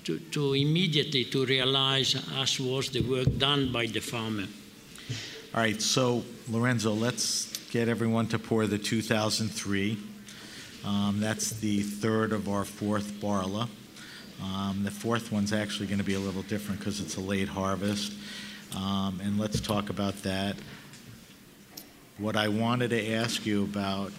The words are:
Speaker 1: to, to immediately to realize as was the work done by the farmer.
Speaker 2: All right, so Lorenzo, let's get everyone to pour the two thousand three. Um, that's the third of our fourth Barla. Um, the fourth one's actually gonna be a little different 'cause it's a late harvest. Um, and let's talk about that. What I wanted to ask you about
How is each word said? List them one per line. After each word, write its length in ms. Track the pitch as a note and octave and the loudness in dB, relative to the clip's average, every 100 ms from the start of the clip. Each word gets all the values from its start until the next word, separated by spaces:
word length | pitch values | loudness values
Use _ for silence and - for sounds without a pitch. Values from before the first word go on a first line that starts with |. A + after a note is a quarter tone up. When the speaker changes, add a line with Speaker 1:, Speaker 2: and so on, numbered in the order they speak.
Speaker 1:
to, 140 | - D#3+ - | -2 -4 -2
to 220 | D#3 C#3+ | 0 2
immediately 680 | C#3 D3 D#3+ F#3 D3 C3+ C#3+ A#2 | 4 4 4 4 2 4 2 2
to 200 | C3+ B2+ | 2 4
realize 720 | C3+ B2+ C3+ C3+ C3+ B2+ C3 E3+ C#3 | 4 4 4 4 4 2 0 -2 -2
as 220 | C3+ - | 0 0
was 300 | B2+ C3 C3 | 0 0 0
the 120 | B2 | 0
work 260 | A#2 C3 B2+ - | 2 2 2 4
done 320 | C3+ C#3+ C3 | 4 4 2
by 160 | A#2+ A#2 | 2 0
the 140 | G#2+ | -2
farmer. 460 | - A#2+ A2 G#2+ F#2+ - - - - - - - - - - | -4 -4 -2 -2 -4 -10 -18 -20 -18 -16 -8 -8 -8 -12 -4
Speaker 2:
All 80 | A2+ | 2
right, 180 | A2+ G#2 | 2 2
so 420 | - - B2 A#2+ - - - | 2 4 4 2 -2 -12 -2
Lorenzo, 420 | A2+ B2 A#2+ G#2+ | 2 4 4 2
let's 540 | G#2 A#2+ A#2 - - - - - | 2 2 0 -2 -2 -4 -8 -2
get 180 | A#2 A#2 | 0 2
everyone 380 | A2 A#2 A2+ A2 | 2 2 2 2
to 100 | A#2 | 0
pour 280 | - A2+ G#2+ | 2 2 4
the 100 | G2+ | 2
two 240 | - A2+ | 2 0
thousand 480 | G#2+ A2 G#2+ G#2+ G#2+ | 2 2 2 2 0
three. 480 | - G2 G2 G2+ G#2+ - - - - - - - - | -2 0 2 2 -2 -8 -14 -16 -16 -14 -14 -14 -8
Um, 340 | G#2 G2+ G2+ G#2 | -2 2 2 2
that's 320 | G#2+ G#2+ - | 0 0 -2
the 300 | A2+ G#2+ G#2 | -2 0 2
third 520 | G2+ - A2+ A2 A2 | 0 0 2 2 2
of 140 | G#2+ G2+ | 0 0
our 160 | G2+ G2 | -2 -2
fourth 460 | - G#2 G#2 G#2 - | -2 0 0 -2 -6
Barla. 460 | G#2 G2+ F#2 G2+ A#2+ - - - - - - - | 0 0 0 -2 -4 -8 -18 -18 -16 -16 -16 -10
Um, 400 | F#2+ F#2+ G2 G2 | -6 -2 -2 0
the 60 | G2+ | -2
fourth 420 | G2+ A2+ A#2 - | -2 0 0 0
one's 220 | G#2 G2+ | 0 2
actually 320 | G#2+ G#2 - G2 | 0 0 -2 -2
gonna 180 | G2+ | 0
be 80 | G2 | 0
a 60 | G2 | 0
little 220 | G2 F#2+ | 0 -4
different 380 | F#2+ G#2+ - G2 | -4 -4 -2 -4
'cause 180 | G#2 G2 | -2 -4
it's 160 | - - | -4 -4
a 40 | |
late 260 | F#2+ G2 G2 | 0 0 0
harvest. 640 | G2 F#2+ F#2+ G2+ G#2 - - - - - - - F#2 | 0 0 0 0 0 -2 -6 -12 -12 -12 -14 -8 -4
Um, 440 | F#2+ G2 G2 F#2 | 0 0 0 -2
and 140 | G2+ G#2 | 0 0
let's 220 | G#2+ - | 0 0
talk 280 | - G#2 G2+ | 2 0 0
about 340 | G2+ G2+ G2 | -2 -2 -2
that. 320 | G2 F#2+ G2 G2 - - - - - - - - - - - - - - - - | -2 0 0 -4 -10 -16 -16 -18 -18 -20 -20 -20 -20 -20 -18 -18 -18 -20 -20 -4
What 160 | G#2 G#2+ | 0 2
I 120 | G#2+ | 2
wanted 420 | G#2+ A2+ B2 A#2+ | 2 2 2 2
to 220 | A#2 G#2+ | 2 2
ask 320 | A2 A#2 - | 0 0 0
you 180 | G#2+ G#2 | 0 2
about 480 | G2 G#2 G2 G2 C#3 | 2 0 0 -2 -4